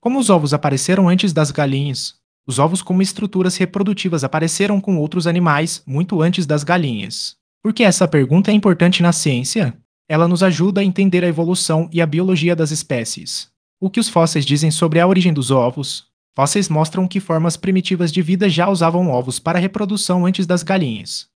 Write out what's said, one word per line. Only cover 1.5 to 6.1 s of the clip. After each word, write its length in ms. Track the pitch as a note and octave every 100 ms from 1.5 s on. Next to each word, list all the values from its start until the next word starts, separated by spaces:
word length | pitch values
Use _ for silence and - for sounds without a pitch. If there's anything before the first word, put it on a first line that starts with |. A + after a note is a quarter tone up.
galinhas? 640 | C#3+ C#3+ C3+ C#3+ B2+ - - _ _ -
Os 120 | B2+
ovos 240 | D3+ F#3
como 180 | - F#3
estruturas 560 | F#3+ - G#3 F#3 F#3 F3+
reprodutivas 680 | F#3 G3 G3+ G3 F#3+ E3
apareceram 560 | C3 D#3 E3 - G3+ G3+
com 180 | G3 F3+
outros 280 | D3+ F3 E3+
animais 560 | E3+ E3+ D3 D#3+ - -
muito 340 | C3+ F3+